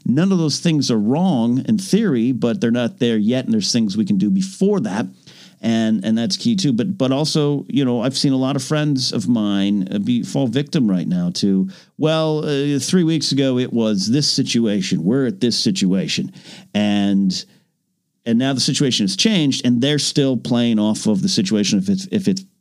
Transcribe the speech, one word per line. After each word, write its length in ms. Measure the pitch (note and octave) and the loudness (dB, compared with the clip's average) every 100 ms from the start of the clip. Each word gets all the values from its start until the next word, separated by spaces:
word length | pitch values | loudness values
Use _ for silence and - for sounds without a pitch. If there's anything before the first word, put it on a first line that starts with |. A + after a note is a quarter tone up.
None 280 | - B2+ F#3+ | -2 0 2
of 60 | F#3+ | 2
those 200 | D#3+ - | 0 0
things 320 | F3 D#3 C3 | 0 0 2
are 80 | A2+ | 0
wrong 680 | G#2 C#3+ F#3 C3+ A2+ B2+ - | 2 2 2 2 2 0 0
in 120 | G3+ | 0
theory, 540 | F#3+ G3 A3 B2+ A#2 | 2 0 2 2 0
but 280 | B2 A#2+ G#2+ | 0 -2 0
they're 120 | A#2 | 0
not 260 | B2 A#2 - | 0 -2 0
there 180 | A#2+ A2 | 0 2
yet. 280 | G#2 B2 | 2 0
And 100 | B2 | 0
there's 160 | A2 F#2+ | 0 0
things 260 | A#2+ A2 G2+ | 0 0 0
we 80 | |
can 140 | G#2 G2+ | 0 2
do 100 | G#2 | 2
before 520 | F#2+ F#2+ - F#3+ G3+ | 2 -2 0 0 2
that. 260 | A2 G2 A#2+ - - - - - | -2 -4 -6 -10 -20 -20 -20 -8
And, 440 | A#2 A2+ A2+ A2 | -2 0 2 0
and 140 | - A2 | 0 0
that's 180 | A#2 - | -2 -2
key 200 | A#2+ G#2+ | 0 0
too. 160 | D3 | 0
But, 260 | A2+ G#2+ - | 0 -2 -2
but 140 | C3 | 0
also, 520 | C3+ D#3 D#3+ D3 C#3+ - | 0 0 0 0 -2 -2
you 160 | C3+ | -2
know, 180 | C3 A#2+ | 0 0
I've 140 | A#2+ C3+ | -2 0
seen 160 | D3 | 0
a 40 | C3 | 0
lot 200 | C3 C#3 | 0 -2
of 80 | |
friends 480 | B2 D#3 D3+ C3+ B2 | -2 -2 0 0 -2
of 160 | - A2+ | -2 0
mine, 580 | A#2+ G#2 G2 G2 G2+ F#2+ | 0 0 0 0 0 -2
uh, 100 | G2 | -4
be, 240 | G2+ A#2+ | -2 -2
fall 240 | - C#3 C3+ | -2 -2 -2
victim 420 | A#2 D3 E3 A2+ | -2 -2 0 0
right 160 | F#2 D#2+ | 0 0
now 240 | F2+ F2 | -2 -2
to, 360 | F2 G2+ F#2+ F#2+ - - - | 0 0 2 0 -6 -18 -4
"Well, 480 | D3+ D#3+ D#3 D#3 | 0 0 0 -2
uh, 360 | D3+ C#3+ C#3+ C#3+ | -2 -2 0 -2
three 240 | C3 F#3 | 0 2
weeks 260 | D#3+ D#3+ - | 2 0 0
ago, 260 | C#3 C3+ B2+ | 0 2 0
it 140 | B2+ | 0
was 380 | A#2 A2 G2+ F#2+ | 0 0 0 0
this 180 | C3+ D3 | 0 0
situation. 760 | - C3 A#2+ A2+ G2+ F#2 E2+ | -2 0 0 0 0 -2 -2
We're 220 | E2 C3 C3 | 0 0 0
at 140 | G2 | 0
this 160 | A#2+ A2+ | -2 0
situation." 760 | A#2+ F#2+ F#2+ F#2+ D#2 - - - - - - | -2 0 2 0 -2 -4 -6 -10 -20 -20 -8
And, 720 | G#2 G#2 G2+ G2+ G2 G2 F2+ - _ _ _ _ _ _ _ - | -2 0 0 2 2 0 -2 -8 _ _ _ _ _ _ _ -2
and 120 | A#2 | 0
now 140 | C3+ | 0
the 80 | C3+ | 0
situation 440 | - C#3 C#3+ A2+ | -2 0 0 0
has 120 | G2 - | -2 0
changed, 480 | A3+ G#3 D3 B2+ | 0 2 2 0
and 160 | B2+ A#2+ | 0 2
they're 200 | C#3 D3 | 2 0
still 360 | - - C3+ B2 | 0 0 2 0
playing 440 | - A#2+ A#2+ A2 | 0 0 2 2
off 260 | G#2+ G#2+ G#2+ | 0 0 0
of 160 | G2+ | 0
the 60 | G2 | 0
situation 500 | - F#2+ G#2+ G2+ G#2 | 0 0 0 2 0
if 100 | F#2+ | 0
it's, 200 | F#2+ - | -2 -2
if 160 | G#2+ F#2+ | -2 0
it's 180 | F#2+ - _ | -2 -6 _